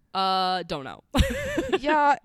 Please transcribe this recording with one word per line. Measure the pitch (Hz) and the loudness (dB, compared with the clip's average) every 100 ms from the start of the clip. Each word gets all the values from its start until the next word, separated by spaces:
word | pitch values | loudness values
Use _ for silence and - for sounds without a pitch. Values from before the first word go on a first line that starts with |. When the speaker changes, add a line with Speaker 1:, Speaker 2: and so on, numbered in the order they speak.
| _ | _
Speaker 1:
Uh, | 190 190 190 185 185 | -2 0 2 0 -2
don't | 170 160 | -4 -8
know. | 131 82 - | -8 -14 -2
<laughs> | - 539 494 554 587 523 403 | 0 0 -2 -4 -4 -2 -2
Speaker 2:
Yeah, | 269 311 294 285 | 2 4 4 2